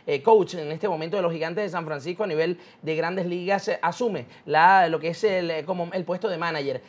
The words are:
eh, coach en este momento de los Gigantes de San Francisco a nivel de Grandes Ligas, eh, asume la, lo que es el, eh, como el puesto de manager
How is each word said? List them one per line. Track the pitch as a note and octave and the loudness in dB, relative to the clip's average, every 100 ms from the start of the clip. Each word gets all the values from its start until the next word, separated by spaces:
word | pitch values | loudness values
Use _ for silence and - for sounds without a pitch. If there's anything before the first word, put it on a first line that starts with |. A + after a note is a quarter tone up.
| - | -4
eh, | C#3+ | 0
coach | C#3 G#3+ F3 F3+ | 6 6 4 -2
en | D3+ | -6
este | D#3+ G3+ | -4 -2
momento | D#3+ E3 G3+ | -2 -2 -2
de | |
los | E3+ | -2
Gigantes | E3 D#3+ F3 | -2 -4 -2
de | G#3 | -4
San | F3 D#3 | -4 -6
Francisco | D3 C#3+ F3 | -6 -6 -4
a | G3+ | -2
nivel | D3+ E3 F3 - - | 0 0 -2 -10 -10
de | D#3 D#3 | -4 -2
Grandes | E3 F#3 F3+ | -2 -2 -4
Ligas, | F3 F3+ G3 - | -4 0 0 0
eh, | F3 | -2
asume | E3+ E3+ A#3+ E3+ A#2 - - | -2 -2 -2 -2 -8 -14 0
la, | D#3 F3 F#3+ E3+ | 6 8 8 6
lo | D#3+ | 2
que | D#3+ | -2
es | E3 | 0
el, | G#3+ F#3 E3+ | 0 2 -2
eh, | D#3+ D3+ | -4 -4
como | F3+ E3+ | -4 -4
el | F#3 | -4
puesto | E3+ F3+ G#3 | -4 -4 -2
de | E3 | -2
manager | E3+ D#3+ C#3 B2+ | -2 -2 -4 -6